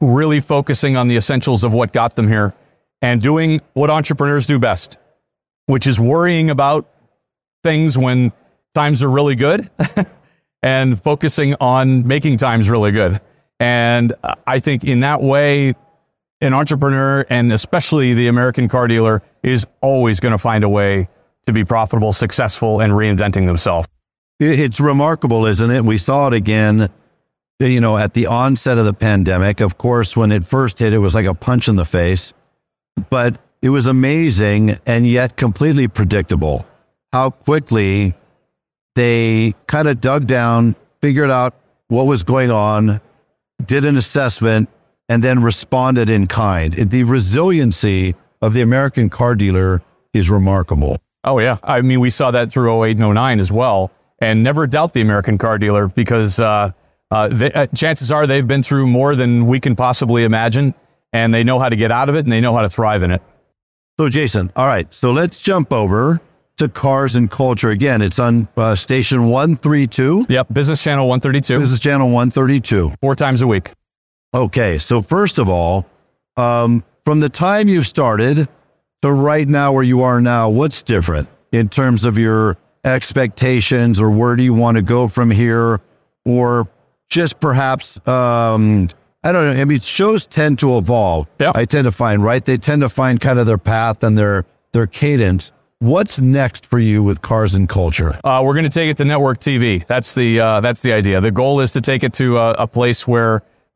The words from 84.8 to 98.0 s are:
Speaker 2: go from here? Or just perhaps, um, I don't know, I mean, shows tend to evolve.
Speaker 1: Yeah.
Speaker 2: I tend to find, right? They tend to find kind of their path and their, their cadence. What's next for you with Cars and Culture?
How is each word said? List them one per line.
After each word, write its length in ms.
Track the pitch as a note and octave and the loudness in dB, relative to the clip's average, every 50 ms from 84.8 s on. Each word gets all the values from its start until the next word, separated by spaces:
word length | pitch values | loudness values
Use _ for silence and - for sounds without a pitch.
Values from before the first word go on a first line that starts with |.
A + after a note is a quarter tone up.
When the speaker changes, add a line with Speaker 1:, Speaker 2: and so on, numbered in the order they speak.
| G2 | 0
Speaker 2:
go 260 | F2+ A#2+ A#2+ B2 A2+ | 0 0 0 0 0
from 220 | - - B2 A#2 | 0 0 0 2
here? 500 | A2 G2+ A#2+ A#2 A2+ A#2 A#2 A#2 A2+ G2+ - _ _ _ _ _ _ _ - | 2 2 2 2 2 0 0 0 0 -2 -4 _ _ _ _ _ _ _ -4
Or 440 | A#2+ A#2+ B2 B2 A#2+ A#2+ A#2+ A2+ F#2+ _ _ _ _ _ _ _ - | -2 0 0 0 0 0 0 -2 -4 _ _ _ _ _ _ _ -6
just 280 | - E3+ E3+ D3+ - - | -4 -2 -2 -2 -4 -4
perhaps, 580 | - D#3 C3 C3 C#3 C3 C3 C3 - - - - - - | -2 0 0 0 0 0 -2 -4 -6 -12 -18 -12 -6 -2
um, 800 | B2+ B2+ B2 A#2+ A#2+ A#2 A#2 A2+ A2 A2 A2 G#2+ G#2+ G2+ F#2 F2 - _ _ _ _ _ - | -2 0 0 0 0 0 0 0 2 2 2 2 2 2 0 -2 -4 _ _ _ _ _ -4
I 100 | D#3 F3+ | -2 0
don't 220 | F3+ D#3 D3 C3+ | 0 0 0 0
know, 60 | C3 | 0
I 40 | C#3 | 0
mean, 160 | C#3+ D3 C3+ | 0 0 -2
shows 460 | - - - - F#3+ G#3 A3 G3+ - | -2 -4 -4 -2 0 0 0 0 -2
tend 320 | - - D#3+ D3+ D3+ D3 B2 | -4 -4 -2 0 0 0 2
to 180 | - C3+ B2+ A#2 | 2 2 2 2
evolve. 480 | F#2 E2 B2 A#2 G#2+ F#2+ E2+ D#2+ D2+ - _ - | 0 0 0 0 2 0 0 -2 -4 -6 _ -2
Speaker 1:
Yeah. 140 | C#3 D#3+ F#3 | -2 0 0
Speaker 2:
I 100 | A2+ A#2 | 0 -2
tend 200 | - - D3 C3+ | 0 0 0 0
to 80 | B2 G2+ | 0 -2
find, 300 | - A#2+ A2+ G#2 G#2 G2+ | -2 -2 0 0 2 2
right? 220 | A2 A#2+ C3 - | 2 0 0 0
They 140 | - C3 A#2+ | -2 -2 -2
tend 240 | - - D3 D3 C#3+ | 0 0 0 0 0
to 60 | A#2+ | 0
find 320 | - - C3 B2+ B2 A2+ | -2 -2 -2 0 0 0
kind 180 | - C#3 C3 B2 | 0 0 2 2
of 80 | A#2+ | 2
their 120 | A2 A2 G2 | 2 0 0
path 440 | - - A2+ A2+ A2+ A#2 A2 - - | 0 -2 -2 0 0 -2 -2 0 0
and 160 | A2+ G#2+ G#2+ | 2 2 2
their, 260 | G#2 G2+ G2+ F#2+ F2+ _ _ _ _ _ - | 2 2 0 0 -2 _ _ _ _ _ -2
their 140 | A#2 A#2 | -2 -2
cadence. 640 | F#2+ - - - D3 D3 C3 A2 F#2+ F#2 F2+ - - _ _ _ _ _ - | -2 -4 -4 -2 0 0 2 2 2 0 -2 -4 -6 _ _ _ _ _ -4
What's 400 | A#2 A2+ C#3+ F3+ G#3+ G#3 - - | 0 0 2 2 0 -2 -2 0
next 480 | C3 B2+ C3+ C#3 C3+ B2 - - - | 2 2 2 2 0 -2 -4 -8 -10
for 120 | - - A#2+ | -4 0 0
you 240 | A2+ A2 G#2 G#2 G#2 | 2 2 2 2 2
with 200 | G2+ G2+ - - | 0 0 -2 -4
Cars 320 | - A#2 A2 A2 G2 F#2+ | -4 -2 0 0 0 0
and 140 | G2 F#2+ E2+ | 0 0 0
Culture? 500 | - F#2+ F2+ E2 D#2 - | 0 -2 -2 -2 -2 -2